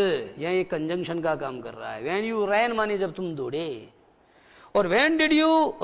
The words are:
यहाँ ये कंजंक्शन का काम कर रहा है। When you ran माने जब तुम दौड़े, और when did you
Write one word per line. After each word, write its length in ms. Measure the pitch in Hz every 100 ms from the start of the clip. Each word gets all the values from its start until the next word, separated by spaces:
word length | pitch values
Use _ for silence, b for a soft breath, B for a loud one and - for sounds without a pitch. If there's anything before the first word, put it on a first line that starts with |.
| 196 147 110 -
यहाँ 140 | 160
ये 100 | 185
कंजंक्शन 580 | 185 170 156 180 165 170
का 140 | 160 151
काम 260 | 139 127
कर 120 | 113
रहा 200 | 113 113
है। 100 | 110
When 280 | 127 190 220
you 220 | 226 196
ran 240 | 202 240 226
माने 200 | 214 202
जब 160 | 185
तुम 220 | 160 180 156
दौड़े, 540 | 123 143 165 120 107 _ _ _ b b b b b 202
और 120 | 185
when 320 | 196 294 320
did 140 | 311
you 400 | 302 320 320 302 -